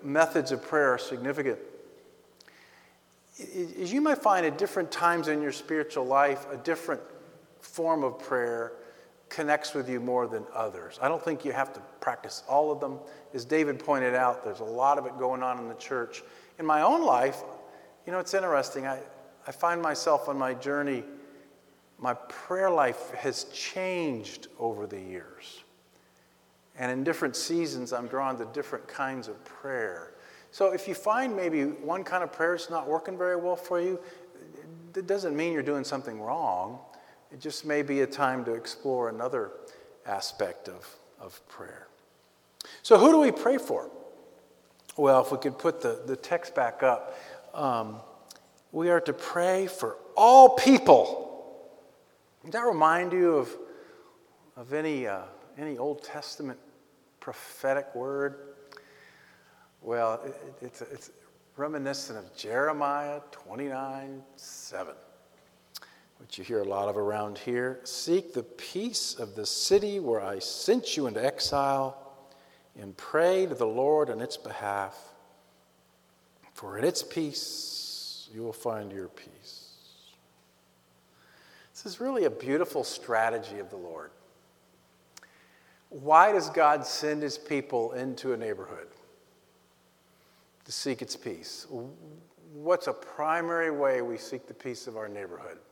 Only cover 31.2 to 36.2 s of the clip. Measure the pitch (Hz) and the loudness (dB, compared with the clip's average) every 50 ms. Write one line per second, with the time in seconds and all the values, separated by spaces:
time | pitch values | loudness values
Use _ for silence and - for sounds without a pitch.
31.2 | 262 262 220 196 185 170 160 156 139 143 151 - 143 147 165 190 190 - 180 185 | 2 -2 -2 -2 -2 0 0 0 0 0 -2 -6 -4 -4 -4 -4 -4 -4 -2 -2
32.2 | 175 160 - - 160 170 175 170 170 - 165 160 147 131 151 160 160 - 185 180 | -2 -4 -2 0 0 2 2 0 -4 -4 -6 -6 -2 0 -2 -2 -2 -4 -6 -2
33.2 | 180 180 180 175 170 180 180 175 - - 180 175 175 185 185 175 - - - - | -2 0 0 0 0 -2 -2 -2 -2 -2 -2 0 0 0 -2 -4 -8 -14 -20 -20
34.2 | - - - - - - - - - - - - - - - 190 185 175 196 202 | -20 -20 -20 -20 -20 -20 -20 -20 -18 -18 -18 -20 -20 -10 -8 -8 -2 0 -2 0
35.2 | 190 175 147 147 165 170 165 156 135 143 147 143 131 - 147 135 127 127 113 107 | 0 -2 -2 0 0 0 0 0 0 0 0 -2 -2 -4 -6 -6 -6 -8 -10 -8